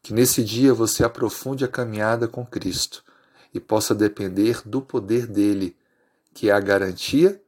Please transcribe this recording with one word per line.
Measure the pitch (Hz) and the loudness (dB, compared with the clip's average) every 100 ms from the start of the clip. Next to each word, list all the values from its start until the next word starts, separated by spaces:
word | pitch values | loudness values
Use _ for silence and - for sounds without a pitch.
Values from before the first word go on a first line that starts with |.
Que | - | -2
nesse | 107 127 - | 2 2 2
dia | 107 113 135 | -2 2 4
você | 113 113 - | 4 0 2
aprofunde | 117 - 107 - 135 135 127 | 0 0 -4 -4 -8 -4 -4
a | |
caminhada | - 120 107 107 117 117 | -4 -6 -2 0 0 -2
com | - 123 | -6 -10
Cristo | 107 95 87 - - _ _ _ _ _ | -6 -6 -4 -8 -10 _ _ _ _ _
e | - | -12
possa | - 107 - | -2 -2 0
depender | 101 104 - 98 95 110 117 107 | 0 0 0 -6 0 0 0 -6
do | 131 | -8
poder | 131 127 98 117 117 | -4 -8 -2 -4 -2
dele, | 101 101 98 92 - _ _ _ _ _ | 0 0 0 -4 -8 _ _ _ _ _
que | - 107 | -2 2
é | |
a | 101 | 2
garantia | 98 98 95 90 - 139 180 196 | 4 2 2 -4 -2 4 4 2